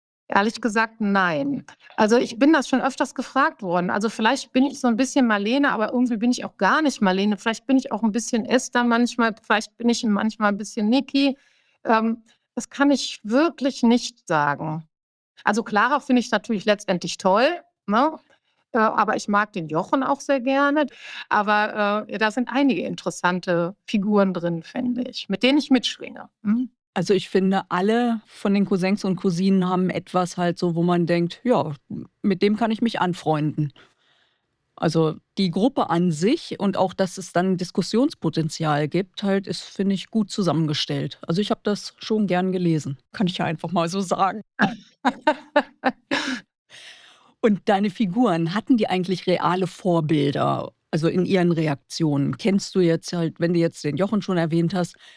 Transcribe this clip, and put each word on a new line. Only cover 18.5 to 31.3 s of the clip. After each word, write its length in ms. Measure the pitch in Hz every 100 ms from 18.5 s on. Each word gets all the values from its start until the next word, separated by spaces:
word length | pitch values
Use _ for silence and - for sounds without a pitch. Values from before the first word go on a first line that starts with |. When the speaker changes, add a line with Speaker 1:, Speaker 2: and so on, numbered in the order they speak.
| _ _
Speaker 1:
Äh, 60 | 220
aber 380 | 220 - 208 208
ich 100 | -
mag 260 | 208 208
den 160 | 190 160
Jochen 360 | 156 190 285
auch 160 | 262 277
sehr 200 | - 277
gerne. 460 | 240 269 285 294 277 - - - -
Aber, 800 | 214 208 208 208 214 202 208 214
äh, 100 | 202
da 120 | 214
sind 180 | 233 240
einige 300 | 247 285 180
interessante 920 | 160 175 180 - 180 180 190 170 170 208
Figuren 480 | - 214 196 208 190
drin, 300 | 175 170 165
finde 400 | - - 247 247
ich, 260 | 247 - -
mit 140 | 190
denen 160 | 247 294
ich 120 | -
mitschwinge. 580 | 254 - - - - - _
Hm? 260 | 208 233 254 _ _
Speaker 2:
Also 200 | - 175
ich 140 | 190 -
finde, 320 | 190 190 190 -
alle 520 | 175 196 233 240 226 -
von 260 | - 208
den 120 | 202
Cousins 400 | 196 196 185 202
und 120 | 196 180
Cousinen 520 | 196 170 190 190 180
haben 220 | 185 185
etwas 460 | 170 - 180 180 -
halt 220 | 175 170
so, 160 | 175
wo 80 | 170
man 240 | 175 175 170
denkt, 340 | 170 175